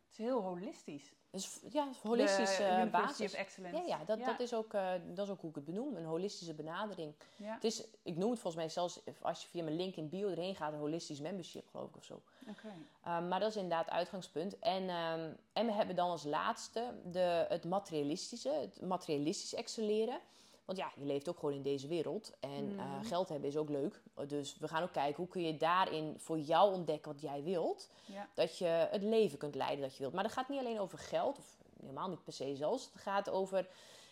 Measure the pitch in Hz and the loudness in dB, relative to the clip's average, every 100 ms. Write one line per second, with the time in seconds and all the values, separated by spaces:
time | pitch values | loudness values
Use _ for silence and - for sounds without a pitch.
0 | _ - 226 254 185 175 214 - - 147 | _ -6 -2 0 0 -4 -6 -10 -12 -12
1 | - - _ 196 190 - - 294 285 254 | -14 -20 _ -8 -8 -8 -4 -2 -2 -2
2 | 208 233 254 196 202 190 202 185 185 175 | 2 6 6 6 4 4 6 6 6 6
3 | 220 285 202 - 196 - 185 294 349 160 | 4 2 -2 -2 -4 -6 -6 -2 0 -2
4 | 160 226 247 226 240 233 220 208 190 185 | 0 0 2 0 0 0 0 0 2 0
5 | 170 175 202 190 165 151 143 180 285 190 | -2 -4 -4 -4 -6 -6 -4 -4 -2 -4
6 | 165 165 196 - 170 151 156 170 214 180 | -2 0 -2 -4 -8 -6 -6 -4 -4 -4
7 | 156 151 - - 208 226 220 226 - - | -8 -10 -18 -12 -10 -2 0 0 -6 -10
8 | - 165 202 247 185 165 160 165 175 - | -6 0 2 2 -2 -2 -2 0 -2 -2
9 | - - - 170 - 175 160 160 185 180 | -12 -4 -2 -2 -4 -4 -2 0 -2 -2
10 | 156 175 202 165 180 190 151 151 147 165 | -4 -2 -2 0 -2 -2 -4 -2 -2 -2
11 | - 147 151 196 160 - - - 135 - | -4 -6 -6 -6 -8 -12 -12 -10 -10 -12
12 | - - - - - 202 220 185 151 - | -16 -16 -18 -18 -14 -14 -12 -14 -16 -12
13 | - 170 175 185 214 214 185 165 165 165 | -4 -2 0 2 2 0 0 0 2 0
14 | 180 196 170 147 185 196 - 190 185 175 | 0 -4 -6 -4 -4 -2 0 2 0 0
15 | 165 165 160 - _ - 226 208 214 180 | 0 0 -4 -8 _ 0 2 2 2 2
16 | 180 170 147 151 190 233 - 226 240 226 | 2 2 0 2 2 0 -4 -4 -4 -6
17 | 180 175 180 170 156 170 170 190 - 160 | -4 2 4 6 4 2 2 0 0 0
18 | 143 175 - 240 262 302 - - 180 185 | 2 0 -4 -4 -2 0 -2 -6 -2 -2
19 | 185 147 147 202 - - 233 - 214 214 | 0 2 2 0 -4 -6 -6 -2 2 2
20 | 220 294 - - - - - 185 156 - | 2 -2 -10 -20 -20 -16 -8 -4 -4 -4
21 | 139 143 143 175 151 143 139 139 135 170 | 0 0 0 -2 -2 0 0 0 0 0
22 | 143 185 - - 135 - 208 202 135 139 | 0 -2 -6 -10 -6 -4 -4 -4 -4 -4
23 | 220 175 185 147 143 147 151 143 151 - | 0 0 2 0 0 0 0 0 0 -2
24 | - - 139 147 139 - 151 160 180 - | -12 -8 -4 -2 -2 -6 -2 0 0 2
25 | 143 147 180 190 170 151 160 180 190 156 | 0 0 -4 -2 -2 2 4 6 4 2
26 | 156 - - 160 143 165 202 185 160 151 | -2 -6 -2 -2 4 8 8 6 0 -2
27 | 151 143 147 143 147 180 214 415 - - | -4 -8 -4 -4 0 2 2 -2 -8 -20
28 | - 196 202 - 170 - 175 165 160 214 | -14 -12 -8 0 0 2 2 4 4 2
29 | 202 226 202 143 147 135 131 143 139 - | 4 6 4 2 -4 -2 0 0 -2 -4
30 | 135 165 208 233 254 277 247 220 185 156 | -4 0 0 -2 -2 -2 -2 -2 -4 -6
31 | - 160 208 277 - - - - - 135 | -2 0 2 -2 -8 -20 -20 -18 -10 -6
32 | 185 165 - - 135 139 151 247 - - | -4 -4 -8 -6 -4 0 0 0 -2 -8
33 | - 196 196 180 190 190 180 - - - | 0 0 2 0 2 0 0 -6 -20 -20
34 | - | -20